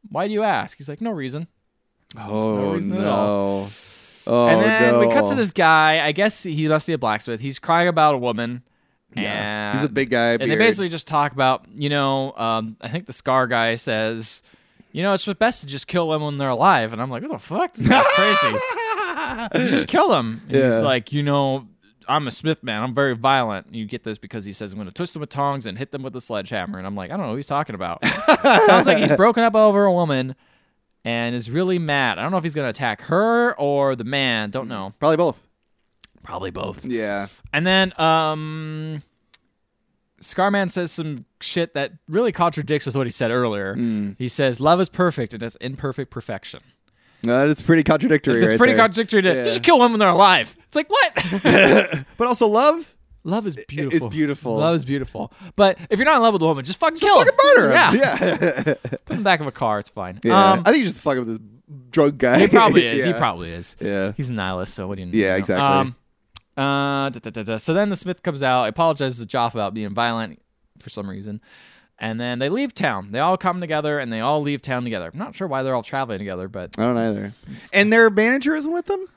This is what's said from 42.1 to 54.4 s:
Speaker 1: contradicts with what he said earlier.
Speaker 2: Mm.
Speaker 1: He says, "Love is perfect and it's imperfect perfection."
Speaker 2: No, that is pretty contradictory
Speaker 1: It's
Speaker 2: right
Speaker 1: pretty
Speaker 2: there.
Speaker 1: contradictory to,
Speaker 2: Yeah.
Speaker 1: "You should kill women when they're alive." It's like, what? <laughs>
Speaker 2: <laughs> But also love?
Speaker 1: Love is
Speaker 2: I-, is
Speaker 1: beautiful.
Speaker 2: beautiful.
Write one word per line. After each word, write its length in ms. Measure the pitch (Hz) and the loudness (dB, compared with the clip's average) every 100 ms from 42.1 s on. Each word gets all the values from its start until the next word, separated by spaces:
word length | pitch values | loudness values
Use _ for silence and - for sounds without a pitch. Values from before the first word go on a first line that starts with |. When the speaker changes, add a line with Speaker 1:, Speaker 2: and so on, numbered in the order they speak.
| 165 240 | 0 0
Speaker 1:
contradicts 540 | 170 170 156 123 151 139 | 2 0 0 -2 -2 -2
with 100 | 135 | -4
what 100 | 123 | -4
he 40 | |
said 200 | - 117 | -2 -2
earlier. 460 | 123 123 104 98 123 | 0 0 -2 -6 -4
Speaker 2:
Mm. 400 | 117 107 101 98 | -2 -2 -6 -6
Speaker 1:
He 100 | 127 | -8
says, 300 | - 139 117 | 0 -2 2
"Love 200 | 143 175 | 2 4
is 80 | 185 | 2
perfect 440 | - 180 156 117 | 0 -2 0 -8
and 100 | 113 | -8
it's 140 | 113 - | -12 -10
imperfect 540 | 123 135 143 127 135 | -12 -8 -8 -8 -10
perfection." 500 | - - 101 - - _ _ _ _ _ _ | -12 -10 -12 -12 -20 _ _ _ _ _ _
Speaker 2:
No, 140 | 117 123 | 0 2
that 100 | 147 | 2
is 140 | 151 | 2
pretty 200 | - 165 | 4 4
contradictory 540 | 147 156 160 156 - 120 | 6 2 4 2 2 2
Speaker 1:
It's 80 | - | 4
Speaker 2:
right 80 | 226 | 6
Speaker 1:
pretty 160 | 247 | 6
Speaker 2:
there. 80 | 226 | 6
Speaker 1:
contradictory 380 | 226 180 214 220 | 4 2 0 2
to, 60 | 185 | 2
Speaker 2:
Yeah. 100 | 139 | 0
Speaker 1:
"You 60 | 123 | 0
should 100 | - | 0
kill 160 | 120 302 | 4 6
women 140 | 240 | 6
when 80 | 220 | 4
they're 80 | 202 | 2
alive." 480 | 175 196 175 107 - _ | 6 6 6 2 -10 _
It's 100 | 302 | -6
like, 140 | 311 | 0
what? 1120 | 440 359 - 175 190 294 - 190 214 180 156 | 2 2 0 -4 0 4 6 6 6 2 -4
<laughs> 0 | 131 | -10
Speaker 2:
<laughs> 60 | - | -4
But 100 | 240 | -2
also 220 | 240 226 | 2 2
love? 480 | 214 285 330 311 _ _ - | 4 4 2 -6 _ _ -14
Speaker 1:
Love 220 | 160 208 208 | -6 -4 -4
is 100 | 139 | -10
Speaker 2:
I-, 40 | |
is 40 | - | -12
Speaker 1:
beautiful. 400 | 143 139 160 123 | -8 -2 -2 -2
Speaker 2:
beautiful. 480 | 151 151 139 | -4 -4 -4